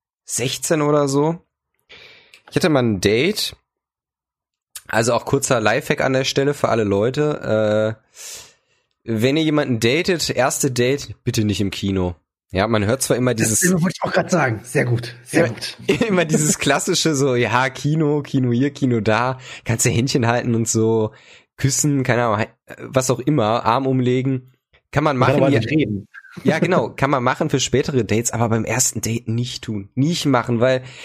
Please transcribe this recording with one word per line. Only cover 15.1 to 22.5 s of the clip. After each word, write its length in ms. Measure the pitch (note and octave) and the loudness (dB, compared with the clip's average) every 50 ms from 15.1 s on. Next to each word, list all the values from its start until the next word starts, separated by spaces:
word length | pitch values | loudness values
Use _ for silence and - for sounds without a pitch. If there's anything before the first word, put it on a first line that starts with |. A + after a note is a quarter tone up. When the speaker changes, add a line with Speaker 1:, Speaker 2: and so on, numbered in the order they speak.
| - - - | -14 -16 -10
Speaker 2:
sehr 220 | - - - E3+ | -2 0 2 2
Speaker 1:
immer, 100 | - G#3 | 2 -2
Speaker 2:
gut. 220 | - - - - - - | -8 -12 -12 -12 -8 -2
Speaker 1:
<laughs> 200 | - F#3+ - A3+ | 0 2 2 2
immer 160 | A3 F#3+ F3+ E3 | 2 2 2 2
dieses 360 | D3+ D#3 D3+ D3+ D3+ - - | 2 2 0 2 0 0 0
klassische 560 | - C#3 C#3 - - - E3+ - - D#3+ D3+ | 0 0 0 0 0 0 0 0 2 0 2
so, 180 | C3 C#3+ C3+ B2 | 2 2 2 2
ja, 340 | A#2+ A#2+ G2+ A2+ B2 C3 C3 | 2 2 2 2 0 0 0
Kino, 500 | B2+ - - D3 D3+ D#3+ D#3 D3 D3+ D3 | -4 -4 -2 0 0 2 2 2 0 0
Kino 300 | - - - C3+ C3 B2 | -2 -2 -2 0 2 2
hier, 180 | A#2+ A#2+ C#3 C#3+ | 2 2 0 -2
Kino 300 | C#3 - C#3+ B2+ A#2+ A2+ | -2 -2 0 0 0 0
da, 400 | G2 A2 G#2+ A2 B2 C3 C3 - - - - - - | 2 2 2 2 0 -2 -4 -6 -12 -18 -18 -12 -4
kannst 220 | - A2+ - - | -4 -2 0 0
du 20 | A#2+ | 0
Händchen 380 | - A#2 C3+ C3 - C#3 A2+ | 2 2 0 0 0 0 2
halten 260 | A#2 A#2+ A#2+ - A#2+ A#2 | 2 2 0 0 0 0
und 140 | A2+ A2+ | 0 0
so, 460 | - - A2+ A2 A2+ A2+ A2+ G#2+ G#2+ - - - - - - _ _ _ | 0 0 2 2 2 2 2 0 -2 -6 -12 -20 -20 -20 -20 _ _ _
küssen, 460 | - - C3+ - - - D3+ C#3+ C3+ B2+ | -2 -2 0 0 2 0 2 2 0 2
keine 220 | B2+ A#2 A#2+ A#2+ | 2 2 2 2
Ahnung, 160 | A2+ G#2 G#2 | 0 0 0
he-, 340 | A2+ - | -2 -4